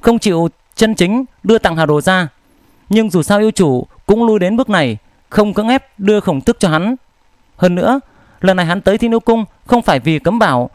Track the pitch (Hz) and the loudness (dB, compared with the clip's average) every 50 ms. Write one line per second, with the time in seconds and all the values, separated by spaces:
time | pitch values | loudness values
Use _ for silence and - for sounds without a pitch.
0 | - 233 233 220 - 208 170 165 170 170 - _ _ _ _ - 220 220 214 - | 0 0 0 0 0 -2 -2 0 -2 -4 -6 _ _ _ _ 0 0 0 2 0
1 | 175 185 214 254 262 - _ _ - 190 226 220 - 180 165 160 160 151 151 147 | 0 0 0 -2 -4 -6 _ _ 0 0 2 2 0 -2 -2 0 0 0 0 0
2 | 147 185 185 185 175 135 - _ _ _ _ _ _ _ _ _ _ - 196 220 | 0 0 0 0 -2 -4 -10 _ _ _ _ _ _ _ _ _ _ -2 0 0
3 | 220 208 165 175 151 - 202 202 214 220 - - 185 147 127 123 - - _ - | 0 2 0 0 0 0 0 2 2 0 0 0 0 0 0 -2 -4 -10 _ -6
4 | _ - 208 226 240 226 214 202 180 185 220 233 269 - 208 180 147 120 107 - | _ 0 0 2 2 2 2 0 0 0 0 -2 0 0 0 0 0 -2 -4 -8
5 | - _ _ _ _ _ - 214 208 208 - 208 214 226 254 269 - _ _ - | -12 _ _ _ _ _ 0 0 0 0 -2 -2 -2 0 -2 -2 -4 _ _ -4
6 | 190 208 214 208 - 190 160 170 - 233 233 - 208 170 156 160 180 220 262 - | 0 0 0 0 0 -2 -4 -2 -2 -2 0 0 -2 -2 0 -2 -2 -4 -6 -8
7 | _ _ _ _ _ _ _ _ _ _ _ - 185 180 175 180 - 220 262 277 | _ _ _ _ _ _ _ _ _ _ _ -2 -2 0 0 0 0 0 0 -2
8 | - _ _ _ _ _ _ _ - 190 185 185 175 160 175 196 - 196 202 - | -4 _ _ _ _ _ _ _ 0 0 0 0 0 -2 -4 -2 0 -2 0 0
9 | 233 233 226 233 - - 226 226 208 - _ _ _ - 247 233 220 196 160 127 | 0 -2 -2 0 0 0 0 0 -2 -6 _ _ _ -2 -2 0 2 0 0 0
10 | 117 160 160 147 - 170 214 233 220 170 131 123 120 - | 0 -2 -2 -2 -2 -2 0 0 0 0 0 -2 -4 -6